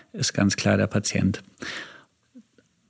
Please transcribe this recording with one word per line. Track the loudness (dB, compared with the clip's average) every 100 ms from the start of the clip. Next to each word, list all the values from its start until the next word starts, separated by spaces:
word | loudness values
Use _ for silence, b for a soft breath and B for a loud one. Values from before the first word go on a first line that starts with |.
| B
ist | -4 -2
ganz | 2 2 2
klar | 2 2
der | 2
Patient. | 0 -2 0 0 0 -8 _ B B B B B _ _ -20 _ _ _ _